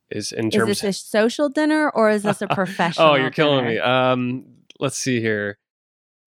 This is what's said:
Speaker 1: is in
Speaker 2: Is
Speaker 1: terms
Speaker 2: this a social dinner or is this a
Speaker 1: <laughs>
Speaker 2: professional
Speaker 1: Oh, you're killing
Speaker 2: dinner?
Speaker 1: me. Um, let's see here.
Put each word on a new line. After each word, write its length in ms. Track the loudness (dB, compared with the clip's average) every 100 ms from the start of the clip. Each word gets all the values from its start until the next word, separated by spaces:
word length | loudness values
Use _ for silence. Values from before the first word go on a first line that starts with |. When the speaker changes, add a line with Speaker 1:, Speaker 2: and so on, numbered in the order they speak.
| _
Speaker 1:
is 220 | -10 -8
in 160 | -4 -2
Speaker 2:
Is 60 |
Speaker 1:
terms 140 | 0 0 -2
Speaker 2:
this 20 |
a 100 | -4
social 560 | -6 -4 0 0 0 -2
dinner 400 | 0 0 0 0
or 200 | 2 2
is 140 | 2
this 180 | 0 -2
a 60 | -2
Speaker 1:
<laughs> 60 | -2
Speaker 2:
professional 540 | -2 -2 -2 4 4
Speaker 1:
Oh, 60 | 4
you're 160 | 2
killing 340 | 0 2 2 0
Speaker 2:
dinner? 60 |
Speaker 1:
me. 80 | 0
Um, 640 | 0 2 2 0 -2 -6 -10 -20 -20 -6
let's 180 | -4 -2
see 220 | -2 0
here. 380 | 0 -2 -4 -8 _ _ _ _ _ _